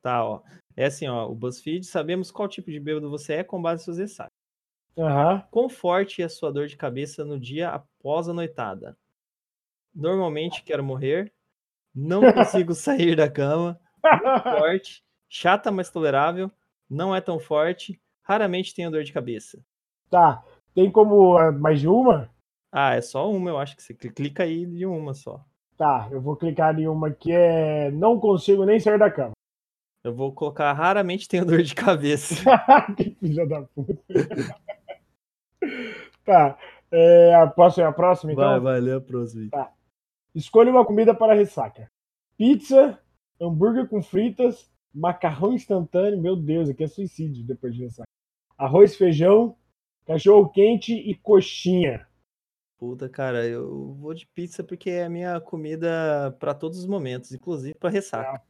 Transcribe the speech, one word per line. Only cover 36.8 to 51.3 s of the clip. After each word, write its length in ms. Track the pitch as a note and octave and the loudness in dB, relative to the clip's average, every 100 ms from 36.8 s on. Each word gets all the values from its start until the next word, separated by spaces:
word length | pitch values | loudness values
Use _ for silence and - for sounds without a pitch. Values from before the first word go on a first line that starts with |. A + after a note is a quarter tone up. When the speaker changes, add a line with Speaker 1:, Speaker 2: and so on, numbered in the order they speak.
| _ | _
Speaker 2:
é, 420 | E3+ E3 E3+ E3+ E3+ | 4 8 10 10 8
a, 120 | D#3 | 6
posso 320 | D3+ F3 F3+ | 6 4 6
ir 40 | |
a 80 | E3 | -2
próxima, 400 | D3 F3+ F3+ D#3 | 2 0 0 -2
então? 100 | C#3 C#3 | -2 0
Speaker 1:
Vai, 100 | C3+ | 2
vai, 200 | B2+ B2+ | 0 -2
lê 140 | B2 | -2
a 80 | C3 | -4
próxima 420 | B2 B2+ A#2 A2+ | -6 -8 -8 -10
aí. 60 | G#2+ | -10
Speaker 2:
Tá. 220 | C#3+ C3 _ _ _ _ _ _ | -8 -10 _ _ _ _ _ _
Escolha 380 | E3 - A3+ A#3+ | -12 0 4 6
uma 140 | B3+ A3+ | 6 4
comida 280 | G#3 A3+ | 4 2
para 200 | A3+ A3 | 4 4
ressaca. 540 | G#3 G3+ - A2+ - A2+ _ _ _ _ _ | 4 2 -2 -10 -10 -20 _ _ _ _ _
Pizza, 640 | A3+ A#3+ - C4+ C#4+ G3+ _ _ _ _ | 2 2 4 6 6 2 _ _ _ _
hambúrguer 480 | E3+ D#3 G3+ A#3 B3 | -6 0 0 0 -4
com 140 | G#3+ | -6
fritas, 680 | - F#3 A#3 F#3+ B3 - _ _ _ | -4 -4 -4 0 -2 -2 _ _ _
macarrão 600 | D3 E3+ F3 E3+ C#3 G3 | -6 -4 -2 -6 -2 -2
instantâneo, 640 | B3 - G3 E3 F3+ G3 G3+ | -2 -4 -4 -2 -2 -2 -2
meu 160 | E3+ F#3 | -4 -4
Deus, 340 | D3+ D#3+ D#3+ | -4 -2 -4
aqui 140 | C3+ | -4
é 40 | D#3 | -8
suicídio 580 | - G3 - D#3+ B2+ A#2 | -8 -12 -10 -12 -10 -12
depois 300 | B2+ B2 A#2+ | -10 -10 -10
de 80 | |
ressaca. 240 | B2 A#2 A#2 _ _ _ _ _ | -12 -16 -20 _ _ _ _ _
Arroz, 380 | C3+ D#3 G3+ - | 0 8 8 8
feijão, 600 | F#3 D3+ F3 G#3 A#3 - _ _ _ _ - | 2 4 6 6 4 -6 _ _ _ _ -6
cachorro 440 | D#3+ F#3+ G#3 F#3+ | 0 8 8 6
quente 440 | F#3+ G#3 A#3 - | 4 4 2 -4
e 220 | A3+ G#3+ - | -8 -6 -8
coxinha. 920 | - | 4